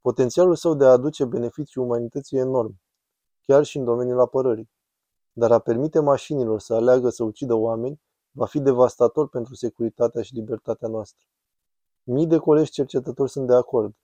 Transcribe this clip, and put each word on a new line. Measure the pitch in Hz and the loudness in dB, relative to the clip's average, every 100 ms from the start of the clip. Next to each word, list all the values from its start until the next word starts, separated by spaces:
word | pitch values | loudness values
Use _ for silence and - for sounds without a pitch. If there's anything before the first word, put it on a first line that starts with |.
Potențialul | 131 117 127 - 180 | -4 0 0 4 2
său | 170 175 | 2 0
de | 151 | 4
a | 135 | 6
aduce | 127 139 - | 6 2 -4
beneficii | 131 123 120 - 147 - | -4 -4 -6 -8 -12 -6
umanității | 123 120 120 143 139 135 | -4 -4 -4 -10 -6 -4
e | |
enorm, | 131 131 110 95 _ _ _ _ _ _ _ | -2 -2 -4 -8 _ _ _ _ _ _ _
chiar | 139 | 2
și | 147 147 | 2 -4
în | |
domeniul | 123 120 123 123 | -2 -2 -2 0
apărării. | 123 131 131 113 113 _ _ _ _ _ _ | 0 2 0 -2 -6 _ _ _ _ _ _
Dar | - 117 | -2 2
a | 113 | 4
permite | - 120 151 160 | 2 -2 0 0
mașinilor | 147 135 - 147 117 110 | 2 0 -2 -4 -2 -4
să | - | -2
aleagă | 113 117 127 123 | 0 2 2 2
să | - | -2
ucidă | 113 107 131 | -6 -6 -2
oameni | 117 110 113 123 147 _ _ _ | -2 0 -4 -8 -10 _ _ _
va | 135 123 | -8 -6
fi | 151 | -2
devastator | 139 123 123 - 120 - 151 | 0 4 2 4 0 0 -4
pentru | 131 117 | -4 -10
securitatea | 131 117 - 113 - 117 - | -8 -10 -6 -8 -2 -4 -4
și | 104 | -10
libertatea | 123 110 113 - 110 117 | -10 -10 -10 -8 -10 -8
noastră. | 110 104 _ _ _ _ _ _ _ _ _ - | -10 -12 _ _ _ _ _ _ _ _ _ -6
Mii | 127 165 | -2 0
de | 160 | 0
colegi | 156 151 151 | 4 2 2
cercetători | - 135 139 123 123 135 | -2 -4 -4 -6 -6 -4
sunt | - 127 | -4 2
de | |
acord. | 123 123 127 104 107 | 2 2 -2 -4 -8